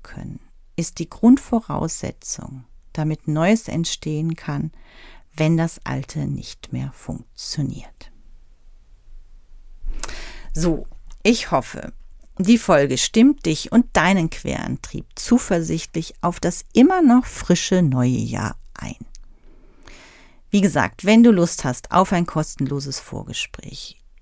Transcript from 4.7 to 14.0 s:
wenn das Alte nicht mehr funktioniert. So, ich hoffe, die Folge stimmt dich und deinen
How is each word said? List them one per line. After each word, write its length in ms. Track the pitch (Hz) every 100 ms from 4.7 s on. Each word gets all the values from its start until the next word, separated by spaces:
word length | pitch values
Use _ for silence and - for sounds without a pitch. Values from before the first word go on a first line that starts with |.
| - - - - - -
wenn 220 | - 156 165
das 240 | 165 -
Alte 420 | - 131 135 156 139
nicht 460 | 139 - - -
mehr 200 | 127 135
funktioniert. 1200 | - - - - - - - 135 127 - - - - - - - - - - - - - - - - - - - - - - - - - - -
So, 340 | 151 170 156 - - - -
ich 280 | 208 233 -
hoffe, 420 | 139 - - - - - - - -
die 200 | 190 233
Folge 380 | - 156 139 127
stimmt 480 | - 220 262 294
dich 260 | 170 151 -
und 140 | 233 -
deinen 380 | 185